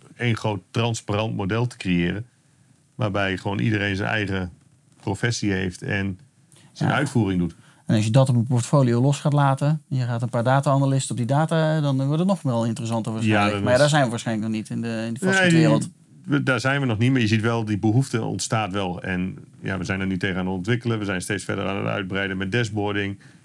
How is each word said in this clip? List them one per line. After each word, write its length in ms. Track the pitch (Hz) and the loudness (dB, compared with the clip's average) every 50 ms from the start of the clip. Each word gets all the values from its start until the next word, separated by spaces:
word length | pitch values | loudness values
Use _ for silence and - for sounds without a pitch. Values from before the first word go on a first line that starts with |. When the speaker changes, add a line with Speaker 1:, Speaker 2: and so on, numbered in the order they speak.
| - - - | -18 -18 -8
Speaker 1:
één 200 | - 120 120 110 | -4 -2 -2 0
groot 240 | - - 107 104 92 - _ | 0 -2 -4 -4 -6 -8 _
transparant 680 | - 117 117 120 117 - - - 101 104 113 117 113 | -2 -2 0 0 -2 -4 -4 -2 -2 -2 -2 -2 -2
model 300 | 107 101 90 107 117 123 | -4 -2 -2 0 0 -2
te 100 | 123 - | -2 -4
creëren, 500 | - - 92 90 87 85 87 92 104 123 - _ _ _ _ _ _ _ _ _ _ _ _ _ | -4 -2 0 2 2 2 0 -2 -4 -8 -12 _ _ _ _ _ _ _ _ _ _ _ _ _
waarbij 420 | - 117 104 95 101 98 95 92 | -4 -4 -2 0 0 0 -2 -2
gewoon 220 | 90 - 101 98 113 | -2 -4 -4 -2 0
iedereen 380 | 120 117 107 101 101 101 98 | 0 0 0 0 0 -2 -2
zijn 120 | 95 107 113 | -2 -2 -2
eigen 400 | 110 107 104 92 95 95 92 90 - - _ _ _ _ _ _ _ _ | -2 -2 -2 -2 -2 -4 -4 -6 -10 -14 _ _ _ _ _ _ _ _
professie 520 | - 110 95 - - 117 113 - 107 101 | -6 -6 -4 -2 -2 -2 -2 -2 0 0
heeft 300 | 95 92 95 92 92 - | 0 0 -2 -4 -6 -8
en 360 | 101 101 101 98 98 98 92 - - _ _ _ _ _ _ - - - | -6 -4 -4 -2 -4 -4 -6 -10 -14 _ _ _ _ _ _ -20 -20 -14
zijn 180 | - - - - | -6 -2 0 0
Speaker 2:
Ja. 40 | 110 | 0
Speaker 1:
uitvoering 440 | 131 151 - - 120 104 95 95 90 | 0 0 0 0 0 2 2 2 0
doet. 140 | 87 82 - - - - - _ _ | 0 -2 -4 -10 -20 -20 -20 _ _
Speaker 2:
En 80 | - 123 | 0 0
als 80 | 107 107 | 2 2
je 60 | 110 | 4
dat 180 | 110 135 131 127 | 4 4 4 4
op 80 | 123 | 4
een 100 | 120 110 | 2 2
portfolio 540 | 131 127 120 113 - - 143 131 120 117 120 | 2 0 0 0 2 4 4 4 4 4 4
los 200 | 127 143 139 - | 4 2 2 0
gaat 120 | - 151 | 0 0
laten, 500 | 143 147 139 139 135 131 143 147 156 151 - - | 2 2 2 2 2 0 0 0 0 -2 -4 -4
je 120 | 147 127 | -4 -2
gaat 200 | 120 120 120 117 | -2 -2 -2 -4
een 60 | 123 117 | -4 -2
paar 160 | - 120 113 | -2 0 2
data-analysten 680 | 127 131 143 139 151 135 139 139 135 135 135 - - | 2 2 2 4 2 2 4 4 2 2 0 0 -2
op 60 | 117 | -4
die 100 | 117 120 | -2 0
data, 540 | 113 135 147 160 160 165 160 156 156 156 160 | 0 2 2 2 2 2 0 2 2 2 0
dan 160 | 147 143 135 131 135 | 0 0 0 0 0
wordt 140 | 139 151 156 | 0 0 0
het 100 | 185 196 | 2 0
nog 140 | 196 165 | 0 0
wel 220 | - 131 120 117 113 | 0 -2 0 0 0
interessanter 480 | 117 113 113 117 110 117 113 104 113 | 0 -2 -4 -4 -4 -4 -4 -2 -4
waarschijnlijk. 360 | 110 117 117 107 107 101 101 104 | -4 -2 0 2 2 4 2 2
Speaker 1:
Ja, 60 | 104 | 0
dat 80 | 101 | 0
Speaker 2:
Maar 60 | 101 113 | 2 4
ja, 20 | 123 | 4
Speaker 1:
is 60 | 127 | 4
Speaker 2:
daar 80 | 147 147 | 4 4
zijn 140 | 151 147 131 | 4 2 2
we 60 | 113 | 2
waarschijnlijk 360 | 117 113 - 120 113 107 107 110 | -2 -4 -4 -4 -4 -2 -2 -4
nog 80 | 110 | -4
niet 140 | 110 107 - | -4 -6 -6
in 100 | 120 117 | -6 -6
de, 60 | 117 117 113 110 113 | -6 -6 -6 -6 -6
in 80 | 117 113 | -6 -6
de 60 | - 190 | -2 0
Speaker 1:
Nee, 80 | 185 | 2
Speaker 2:
vastgoedwereld. 500 | 196 190 185 175 165 160 156 151 151 - | 2 4 4 6 6 6 6 6 4 2
Speaker 1:
die... 100 | - - - _ _ _ - - - | 0 -4 -10 _ _ _ -20 -12 -4
We, 180 | - 143 143 | -2 0 0
daar 180 | 127 131 127 110 | 2 2 0 2
zijn 200 | - 131 139 143 | 2 0 0 2
we 60 | 139 | 0
nog 120 | 123 107 98 | 0 2 2
niet, 140 | 120 127 | 2 4
maar 80 | 135 127 | 4 4
je 60 | 113 | 4
ziet 140 | 104 113 110 | 2 2 2
wel, 240 | 104 117 117 117 107 | 2 2 0 0 0
die 140 | 107 107 95 | -2 -2 0
behoefte 440 | 110 110 107 131 135 - - 110 | 2 4 4 4 2 2 0 -4
ontstaat 500 | 113 107 107 92 - - 120 110 107 92 | -2 -4 -4 -4 -4 -2 -2 -2 -2 -2
wel. 300 | 92 101 95 92 87 87 | -2 -2 -2 -4 -4 -6
En 360 | - 95 92 90 92 95 - - - - - - | -4 -4 -2 -2 -2 -4 -6 -10 -16 -20 -16 -10
ja, 180 | - 98 95 92 | -6 -6 -4 -4
we 60 | 87 | -2
zijn 160 | 80 95 95 | -2 -2 -2
er 60 | 95 | -2
nu 100 | 95 95 87 | -2 -2 -2
tegen 200 | 101 98 87 92 | -2 -2 -2 -2
aan 80 | 92 | -4
het 80 | 92 95 | -4 -4
ontwikkelen. 440 | 92 87 107 123 120 - 120 113 107 | -4 -2 -2 -2 -2 -2 -2 -2 -2
We 60 | 104 | -2
zijn 180 | 98 95 90 | -2 -4 -4
steeds 220 | 87 - 104 92 - | -4 -4 -6 -4 -4
verder 220 | - 104 98 98 | -6 -4 -4 -4
aan 100 | 95 98 | -4 -4
het 100 | 101 107 | -4 -4
uitbreiden 500 | 113 110 104 98 92 98 98 98 95 95 | -4 -4 -4 -4 -4 -4 -4 -4 -4 -4
met 160 | 95 98 95 | -4 -4 -2
dashboarding. 680 | 101 120 117 101 104 104 101 104 101 101 101 98 98 - - - - - _ | -2 -2 -2 -2 -2 -4 -4 -2 -2 -2 -2 -4 -6 -8 -14 -20 -20 -20 _